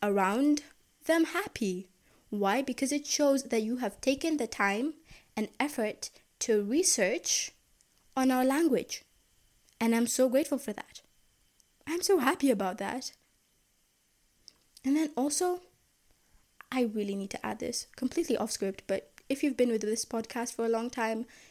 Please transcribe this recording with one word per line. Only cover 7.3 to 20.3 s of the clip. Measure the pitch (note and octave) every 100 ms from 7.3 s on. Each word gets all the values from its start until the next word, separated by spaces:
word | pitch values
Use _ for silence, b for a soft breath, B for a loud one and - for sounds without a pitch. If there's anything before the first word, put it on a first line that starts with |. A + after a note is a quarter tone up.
| - - - _ _ _ _ _ -
on | C4
our | B3+ C4
language. | C#4 E4+ A3 - - - _ _ _ _ _ _ -
And | A3+ A3+
I'm | A#3
so | - B3+
grateful | C4 D#4 C4+
for | -
that. | G3+ - - - _ _ _ _ _ _ _ -
I'm | E4+
so | F4+ F#4+
happy | B3+ F#4 C#4
about | G#3 F#3+ G3
that. | G3 C4 - - _ _ _ _ _ _ _ _ _ _ _ _ - - _ - C4
And | D4
then | D#4 A#3+
also, | C#4+ - F4+ F4+ - _ _ _ _ _ _ _ _ - -
I | B3+
really | A#3 G#3+ G3+ G3
need | G3
to | - -
add | A3
this, | - - - -
completely | C4+ - E4 A3+
off | G#3
script, | - G3 F#3+ -
but | F#3+ - - -
if | C#4
you've | D4 B3
been | B3
with | A3
this | G#3+ A3+ -
podcast | A3+ A3